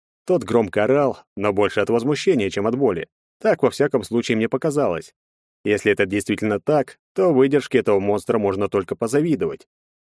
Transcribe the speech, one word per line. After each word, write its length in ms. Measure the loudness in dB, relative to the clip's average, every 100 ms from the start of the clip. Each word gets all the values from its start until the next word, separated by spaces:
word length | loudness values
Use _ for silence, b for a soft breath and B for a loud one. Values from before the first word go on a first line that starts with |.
| _ _ -2
Тот 160 | -2
громко 420 | 2 0 2 0
орал, 360 | 2 2 0 -4 -12 -4
но 160 | -2
больше 280 | 2 0 0
от 100 | 0
возмущения, 600 | 0 0 -2 0 0 0
чем 160 | -2 -2
от 100 | 0
боли. 320 | 0 0 -6 _ _ _
Так, 220 | -2 2
во 80 | 2
всяком 320 | 2 0 0
случае, 340 | -2 -4 -2 -2
мне 120 | -2
показалось. 680 | -2 -2 -2 -2 -2 -8 _ _ _ _ _
Если 280 | -2 0 2
это 140 | 2 2
действительно 540 | -2 -4 -4 -2 -4
так, 380 | 0 0 0 -8 _
то 180 | -2 2
выдержке 460 | 4 4 2 0 -2
этого 220 | 2 0
монстра 380 | 2 -2 0 -2
можно 300 | 0 -2 -2
только 280 | -4 -4 -6
позавидовать. 680 | -2 -2 0 -2 -4 -8 _ _ _ _ _